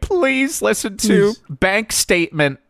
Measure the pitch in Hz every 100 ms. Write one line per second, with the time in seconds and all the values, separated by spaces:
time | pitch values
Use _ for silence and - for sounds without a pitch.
0 | - 370 269 262 269 - 214 214 220 196
1 | 214 202 202 226 _ 139 185 196 220 -
2 | - 185 170 - 143 135